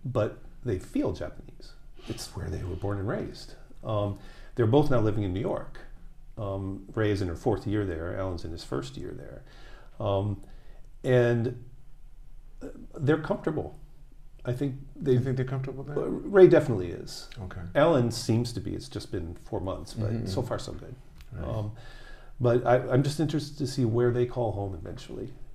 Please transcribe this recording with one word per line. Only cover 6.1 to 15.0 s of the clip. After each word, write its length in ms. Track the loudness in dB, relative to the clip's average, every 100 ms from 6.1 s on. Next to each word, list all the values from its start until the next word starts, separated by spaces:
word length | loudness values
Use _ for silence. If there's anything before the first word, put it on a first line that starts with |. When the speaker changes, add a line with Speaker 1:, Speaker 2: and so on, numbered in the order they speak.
| -16 -14 -8
Speaker 1:
Um, 460 | -6 -4 -4 -6 -6
Ray 160 | 0 2
is 100 | 2
in 60 | 0
her 80 | 0
fourth 300 | 2 2 2
year 180 | 0
there. 340 | 0 -2 -4 -4
Alan's 260 | -4 -4 -6
in 40 |
his 140 | -8
first 320 | -4 -4 -4 -8
year 180 | -10
there. 280 | -10 -12 -14 -16 -18 -16 -16 -16 -4
Um, 380 | 0 2 0 -4 -8 -14 -14 -14 -14 -6
and, 580 | 4 6 6 4 2 -2 -12 -14 -14 -14 -14 -16 -14 -14 -14 -12
uh, 60 | -12 -12 -14 -2
they're 200 | 2 2
comfortable. 580 | 2 0 0 -2 -4 -10 -16 -18 -18 -18 -18 -8 -4
I 60 |
think 240 | -2 -2 -4 -12
they 140 | -4